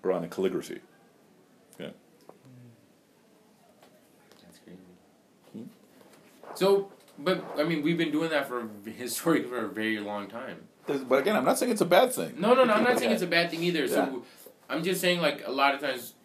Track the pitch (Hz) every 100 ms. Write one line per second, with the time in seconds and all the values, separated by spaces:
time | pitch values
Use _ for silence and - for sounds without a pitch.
0 | 92 92 87 - 95 - - - _ _
1 | _ _ _ _ _ _ _ - - -
2 | _ _ - - 131 127 123 110 _ _
3 | _ _ _ _ _ _ _ _ - _
4 | _ _ _ - - - - 180 - -
5 | _ _ _ _ - - - - - -
6 | - - - - - - 190 196 196 -
7 | - - 143 185 - - 160 160 147 170
8 | 160 147 165 151 127 123 110 104 104 113
9 | 123 - 170 143 113 123 104 107 110 110
10 | 104 104 98 113 127 87 - _ - 139
11 | 123 135 196 - 139 175 247 214 170 175
12 | - - 165 147 208 254 247 214 240 233
13 | 240 226 175 170 170 160 175 165 123 -
14 | - 127 - - - _ - 139 175 175
15 | 180 175 151 139 - 135 139 135 147 127
16 | 117 -